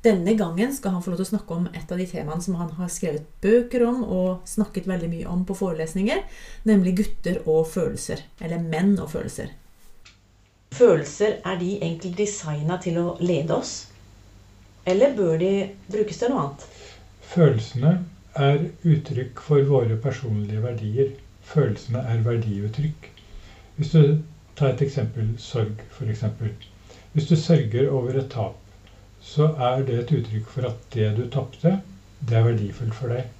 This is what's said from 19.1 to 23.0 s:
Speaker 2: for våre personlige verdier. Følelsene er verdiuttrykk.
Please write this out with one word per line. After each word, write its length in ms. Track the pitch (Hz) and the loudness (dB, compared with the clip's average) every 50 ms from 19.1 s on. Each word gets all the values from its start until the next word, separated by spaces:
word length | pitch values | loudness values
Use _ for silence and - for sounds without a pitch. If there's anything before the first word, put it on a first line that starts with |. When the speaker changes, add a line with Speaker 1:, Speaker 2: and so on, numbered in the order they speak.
| 120 120 - - - - | -4 -4 -4 -6 -10 -14
Speaker 2:
for 220 | - - 151 139 135 | -2 2 4 4 6
våre 320 | 139 143 127 117 110 110 | 6 4 4 4 2 0
personlige 680 | 110 - - - - - 117 107 104 104 101 107 107 107 | 0 -2 -4 -4 -4 -4 -2 -2 -2 -2 -2 -2 -2 -2
verdier. 480 | 123 113 107 107 104 110 131 139 135 - - - - - - - | -2 -4 -4 -4 -2 0 2 0 0 0 -12 -20 -20 -20 -20 -20
Følelsene 560 | - - 156 131 113 104 - - - 113 131 135 117 | -2 0 2 2 2 -2 -6 -6 -4 -4 -4 -2 -2
er 80 | 113 113 110 | 0 0 0
verdiuttrykk. 840 | 117 117 113 113 107 98 101 101 110 113 147 143 156 151 - | 0 0 0 -2 -2 -4 -4 -4 -4 -4 -4 -4 -4 -6 -8